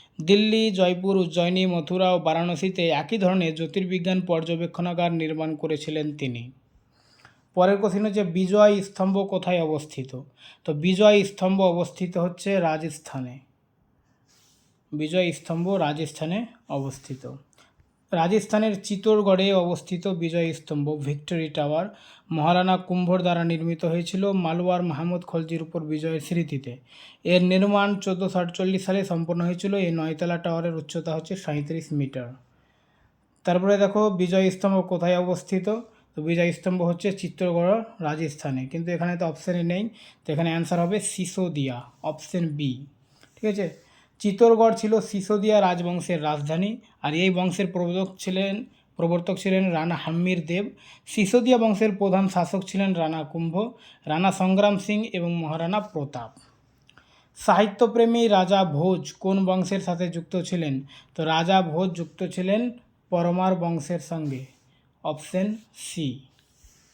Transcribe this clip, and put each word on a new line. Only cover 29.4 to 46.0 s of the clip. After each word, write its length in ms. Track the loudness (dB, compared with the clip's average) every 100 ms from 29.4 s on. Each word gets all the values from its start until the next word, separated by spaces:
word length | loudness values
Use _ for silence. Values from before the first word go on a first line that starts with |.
হয়েছিল। 300 | -2 -2 -2
এই 160 | 0 0
নয়তলা 480 | 0 -2 -2 -2 -2
টাওয়ারের 360 | -2 -2 -2
উচ্চতা 400 | -4 -6 -8 -6
হচ্ছে 220 | -6 -6 -8
সাঁইত্রিশ 500 | -6 -4 -4 -8 -4
মিটার। 420 | -4 -4 -6 -12 -16 _ _ _ _ _ _ _ _ _ _
তারপরে 340 | 0 2 4 4
দেখো, 320 | 4 2 0
বিজয় 400 | 0 0 2 2
স্তম্ভ 300 | 2 2 2 0
কোথায় 300 | 0 0 2
অবস্থিত? 500 | 0 -4 -2 -2 -2 -4 -6 _ _
তো 80 | -6
বিজয় 300 | -2 2 0
স্তম্ভ 300 | 0 -2 0
হচ্ছে 300 | 0 0 -4
চিত্তরগড়, 720 | -4 -8 -4 -2 2 2 0 -2 -8
রাজস্থানে, 640 | -6 -4 -6 -6 -6 -6 -6
কিন্তু 260 | -8 -6
এখানে 240 | -4 -4 -2
তো 100 | -4
অপশানে 360 | -4 -4 -2
নেই, 260 | -2 -2 -4 -10 -20 _ -4
তো 60 |
এখানে 180 | -2 0
অ্যান্সার 300 | 0 0 0
হবে 200 | 0 0
সিসোদিয়া, 840 | -4 -6 -6 -4 -2 -2 -4 -6 -12 _
অপশন 460 | -8 -8 -6 -4 -2
বি। 380 | -2 -4 -6 -12 _ _ _ _ _
ঠিক 100 | -4
আছে, 340 | -2 -4 -8 _ _ _ -4
চিত্তরগড় 580 | -2 6 8 8 6 4
ছিল 240 | 2 0
সিসোদিয়া 600 | 0 -4 -2 0 4 4
রাজবংশের 640 | 4 2 -2 -4